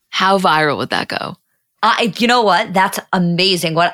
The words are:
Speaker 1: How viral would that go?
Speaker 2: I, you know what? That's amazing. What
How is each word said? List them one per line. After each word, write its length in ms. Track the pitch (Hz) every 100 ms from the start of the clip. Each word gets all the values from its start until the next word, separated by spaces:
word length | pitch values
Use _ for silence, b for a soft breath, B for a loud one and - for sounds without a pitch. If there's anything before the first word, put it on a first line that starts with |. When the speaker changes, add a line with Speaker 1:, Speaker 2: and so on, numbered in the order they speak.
| _
Speaker 1:
How 300 | - 190 196
viral 400 | 185 156 151 107
would 100 | 123
that 200 | - -
go? 280 | - - - _ _ _ _
Speaker 2:
I, 320 | 214 - 240 -
you 100 | 233
know 140 | 247
what? 320 | 208 175 226
That's 260 | 185 190 - -
amazing. 600 | 185 175 175 190 180 165
What 180 | 160 170